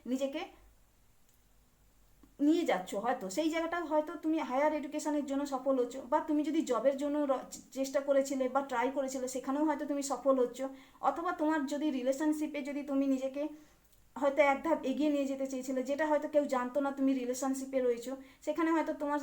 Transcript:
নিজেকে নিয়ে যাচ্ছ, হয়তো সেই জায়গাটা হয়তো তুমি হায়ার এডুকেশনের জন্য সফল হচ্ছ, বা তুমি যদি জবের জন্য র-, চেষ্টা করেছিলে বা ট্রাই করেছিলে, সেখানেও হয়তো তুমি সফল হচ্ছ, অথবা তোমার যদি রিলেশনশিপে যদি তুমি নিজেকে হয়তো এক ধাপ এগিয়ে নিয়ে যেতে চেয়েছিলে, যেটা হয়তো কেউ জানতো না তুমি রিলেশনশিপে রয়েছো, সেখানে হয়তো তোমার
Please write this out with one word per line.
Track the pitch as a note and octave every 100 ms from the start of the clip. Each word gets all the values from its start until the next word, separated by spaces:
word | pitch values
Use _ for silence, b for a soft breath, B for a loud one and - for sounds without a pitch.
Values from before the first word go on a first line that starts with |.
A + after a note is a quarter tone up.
| A#3
নিজেকে | B3+ C4+ D4+ F#4 - - _ _ _ _ _ _ _ _ _ _ _ _ _ _ _ - _ D4
নিয়ে | E4+ C#4
যাচ্ছ, | F#3 F#3 G3+ A#3
হয়তো | - F#3+ D4+
সেই | D#4
জায়গাটা | E4 E4 F4 D#4
হয়তো | D4+ D4+ -
তুমি | D#4 D#4+ B3
হায়ার | B3+ D4+ D4+
এডুকেশনের | C#4+ D4 D4+ D4 C#4
জন্য | C#4 C#4
সফল | C4 C4+ C4
হচ্ছ, | A#3+ C4+ -
বা | D#4 D4+
তুমি | D4+ D4+
যদি | D#4 C4+
জবের | A3+ C4 C4+
জন্য | C#4+ D4 C#4+
র-, | B3+ - - - C4
চেষ্টা | C4+ C#4+ C#4+
করেছিলে | C#4 C4+ C4+ B3+ C4+
বা | C#4
ট্রাই | A#3+ B3+ C4+
করেছিলে, | C4+ C4+ B3+ C4
সেখানেও | C4+ C#4 D#4
হয়তো | D4 C#4+
তুমি | C#4+ C#4
সফল | B3+ C#4 C4
হচ্ছ, | A#3+ - C4+ B B B -
অথবা | E4+ F4 F4+
তোমার | D4+ D#4 C#4
যদি | D4 D4+ C4
রিলেশনশিপে | B3+ C4+ D#4 D4+ D4+ D4 C4+
যদি | C#4+ C#4+
তুমি | C4+ C#4
নিজেকে | C4 C4 C#4 D4+ B B B B _ - B3
হয়তো | C#4 C#4 C#4+
এক | C4+ E4
ধাপ | D4+ C4
এগিয়ে | C4 D4+
নিয়ে | C#4+ C4+
যেতে | C4+ C4+
চেয়েছিলে, | C4 C4 C4 B3+
যেটা | C#4+ D#4
হয়তো | D4 D4
কেউ | D4 C#4+
জানতো | B3+ B3 C#4 C#4
না | C4+
তুমি | C4+ C4+
রিলেশনশিপে | A#3+ B3+ C4+ C4+ C4+ C4+ B3
রয়েছো, | A#3 B3+ C4+ B B -
সেখানে | D4+ D#4+ D#4+
হয়তো | D4 D4+
তোমার | C#4+ D4